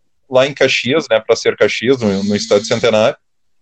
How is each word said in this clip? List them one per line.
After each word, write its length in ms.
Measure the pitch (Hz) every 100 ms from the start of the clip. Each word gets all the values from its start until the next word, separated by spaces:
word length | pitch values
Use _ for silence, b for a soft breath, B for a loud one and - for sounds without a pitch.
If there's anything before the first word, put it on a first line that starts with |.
| _ _ _
lá 200 | 127 135
em 40 |
Caxias, 540 | - 135 - 120 156 -
né, 120 | 110
pra 160 | - 113
ser 200 | 120 -
Caxias, 440 | 104 - 113 135
no, 240 | 110 98
no 100 | 101
Estádio 320 | 104 - 104 113
Centenário, 500 | 117 117 110 117 - _ _ _ _